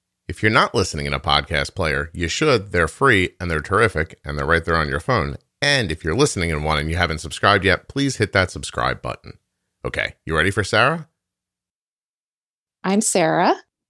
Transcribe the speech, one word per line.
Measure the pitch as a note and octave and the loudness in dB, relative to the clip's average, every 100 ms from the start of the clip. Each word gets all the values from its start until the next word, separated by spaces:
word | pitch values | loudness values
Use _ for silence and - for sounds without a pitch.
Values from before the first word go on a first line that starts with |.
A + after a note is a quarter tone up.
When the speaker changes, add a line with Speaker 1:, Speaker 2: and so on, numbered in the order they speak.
| _ _ - | _ _ -12
Speaker 1:
If | - | -2
you're | G#2+ | 2
not | A#2+ G#3 A#2 | 4 2 2
listening | F#2 D#2+ C#2+ | -2 -2 -4
in | |
a | C#2+ | -4
podcast | D#2 C#2+ C#2+ D2+ C#2 - | 0 0 0 -2 -2 -2
player, | D#2+ C#2 D2+ | -2 -2 -4
you | F2 E2+ | -4 -4
should. | - D#3 A#2+ G2+ | 0 2 2 0
They're | F2+ D#2+ | 0 0
free | - C#3 G2+ F2+ - | 2 2 4 2 -2
and | F2 | -4
they're | D#2 | -4
terrific | D2+ G2+ A2+ D#2 D#2+ - D2 | 0 2 2 0 -4 -6 -8
and | D2 | -4
they're | C#2+ | 0
right | E2 | 0
there | E2 E2 | 2 0
on | D2+ | 0
your | C#2 | -4
phone. | - A#2+ C#2+ C2+ - _ | -2 0 0 -6 -14 _
And | C#3+ C#3+ G2 | 0 0 0
if | D#2+ | -4
you're | D#2 | -2
listening | D#2 D3 G2+ E2+ | 2 0 0 -2
in | D2+ | -2
one | D2+ D2+ | 0 0
and | D2+ | -2
you | E2+ | -2
haven't | E2+ D#2 | -2 -2
subscribed | D#2+ - G#2 G2+ F#2 | -8 -2 2 4 4
yet, | F2 - | 2 -2
please | C#3 C#3 - | -4 -2 0
hit | G2+ | 0
that | G2 F2+ | 2 0
subscribe | - C#2 - B1 B1 | -4 -8 -4 -2 -2
button. | B1 - - - _ _ _ _ | -6 -10 -12 -20 _ _ _ _
Okay, | B1+ - - - | -8 -4 -6 -6
you | - D#2 | -4 0
ready | F2+ | 0
for | G2+ | 0
Sarah? | G2 A2 B2+ E3 D#3 _ _ _ _ _ _ _ _ _ _ _ _ _ _ _ _ _ | 0 2 2 0 -8 _ _ _ _ _ _ _ _ _ _ _ _ _ _ _ _ _
Speaker 2:
I'm | F#3 G3+ | 0 0
Sarah. | - G3 D#3+ D#3+ G3+ F#4+ - _ _ | 2 2 2 2 2 0 -4 _ _